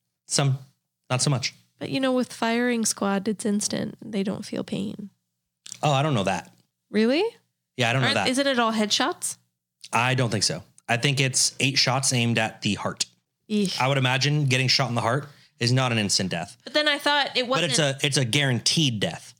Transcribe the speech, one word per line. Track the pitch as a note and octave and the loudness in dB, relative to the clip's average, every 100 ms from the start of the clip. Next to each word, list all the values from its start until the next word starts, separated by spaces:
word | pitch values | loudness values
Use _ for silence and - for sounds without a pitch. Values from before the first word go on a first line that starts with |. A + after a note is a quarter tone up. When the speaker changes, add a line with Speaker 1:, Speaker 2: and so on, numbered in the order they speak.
| _ _ - | _ _ -4
Speaker 1:
Some, | - C#3 C3 - _ _ _ - | 0 2 0 -6 _ _ _ -6
not | B2+ | -2
so | - | 0
much. | C3 - - _ _ | 0 -2 -10 _ _
Speaker 2:
But, | - | -6
you | C4+ | -2
know, | C4 | 0
with | B3+ A#3+ | 0 -2
firing | - A3+ A#3 B3 A#3+ | -2 -2 0 0 0
squad, | A3 - G3 G3 G3 | -2 -2 0 0 -2
it's | G#3 | -4
instant. | G#3+ G3+ - - - - | -2 -2 -2 -4 -6 -8
They | - G3+ | -8 -4
don't | G3 F#3+ | -4 -6
feel | G#3 - | -8 -8
pain. | - - G3+ - G#3 - _ _ _ _ - - | -6 -6 -6 -10 -14 -18 _ _ _ _ -20 -4
Speaker 1:
Oh, | D3+ | 0
I | C3+ | 2
don't | D#3 | 2
know | B2 | 2
that. | F#2+ F#2 - - _ _ _ | 0 -2 -6 -20 _ _ _
Speaker 2:
Really? | G3+ A3 C#4+ A4 - _ _ _ - | 0 2 2 0 -4 _ _ _ -2
Speaker 1:
Yeah, | A#2 | 0
I | |
don't | B2+ | 2
know | A#3 | 2
Speaker 2:
Aren't, | C4+ | 2
Speaker 1:
that. | G3+ | 2
Speaker 2:
isn't | B3+ C#4 | 0 0
it | B3+ | 2
all | A3+ | 2
headshots? | A3 G#3 - C4 F#4 - - _ _ _ _ - | 0 0 0 0 -2 -8 -10 _ _ _ _ -4
Speaker 1:
I | A2 B2 | 0 2
don't | C3 B2 | 2 0
think | G#2+ | 0
so. | - D#2+ - _ - | -2 -4 -10 _ -2
I | A#2 | 0
think | C#3+ C3+ | 2 2
it's | C3+ C3 - - | 0 2 0 0
eight | C#3 C3+ | 0 2
shots | - B2+ C3+ | 2 2 0
aimed | B2+ A#2 A2+ | 0 2 2
at | A2 - | 0 -2
the | A2 | -4
heart. | G2 G2+ F2+ - _ _ _ - | -2 -4 -6 -8 _ _ _ -4
Speaker 2:
Eesh. | G#3+ G3 - | 0 0 0
Speaker 1:
I | B2+ | 0
would | C#3 | 2
imagine | B2+ C3 C3+ D3 C#3+ | 2 2 2 2 2
getting | B2+ B2+ | 2 2
shot | - B2+ | 2 0
in | |
the | A#2 | 0
heart | G#2+ C3+ D3 - _ _ | 0 -2 -4 -14 _ _
is | A#2 | 2
not | B2+ C3 | 2 2
an | A#2 | 0
instant | G2+ - F#2 | 0 0 -2
death. | E2+ D#2+ - | -4 -8 -12
Speaker 2:
But | - | -4
then | D4 D4+ | 0 0
I | C#4+ | 0
thought | D4 D4 C4+ A3+ | 0 0 0 -2
it | A#3+ | 0
Speaker 1:
But | C4 | 0
it's | C4 - | 2 2
Speaker 2:
wasn't | D3 C3+ | 2 0
Speaker 1:
a, | D3 | 0
it's | C#3 | 0
a | |
guaranteed | B2 C#3+ C#3 A#2 - - D3 A2 | 0 2 2 0 0 2 2 0
death. | F#2 - - - | -4 -6 -14 -6